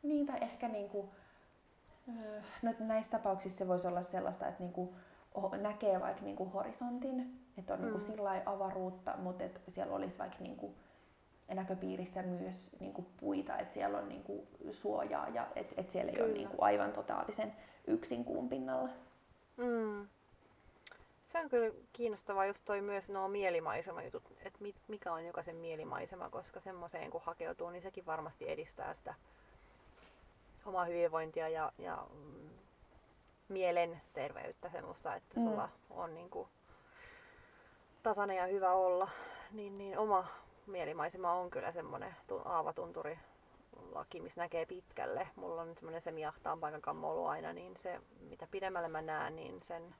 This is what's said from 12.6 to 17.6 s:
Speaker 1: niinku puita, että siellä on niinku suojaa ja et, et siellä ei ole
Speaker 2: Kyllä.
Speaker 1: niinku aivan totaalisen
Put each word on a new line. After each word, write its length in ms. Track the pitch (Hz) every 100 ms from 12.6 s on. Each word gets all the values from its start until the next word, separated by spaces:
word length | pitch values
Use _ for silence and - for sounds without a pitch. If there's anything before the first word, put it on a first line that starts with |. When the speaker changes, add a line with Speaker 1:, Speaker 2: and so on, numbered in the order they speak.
| - -
Speaker 1:
niinku 260 | 190 190 180 -
puita, 420 | - - - -
että 160 | -
siellä 240 | - - -
on 100 | -
niinku 380 | 285 - 403 - - -
suojaa 560 | 208 208 208 - - -
ja 180 | - - -
et, 180 | - -
et 140 | 185
siellä 220 | 185 -
ei 60 | -
ole 60 | 226
Speaker 2:
Kyllä. 100 | 208
Speaker 1:
niinku 180 | 202 -
aivan 280 | - - -
totaalisen 640 | - - - - 208 214 -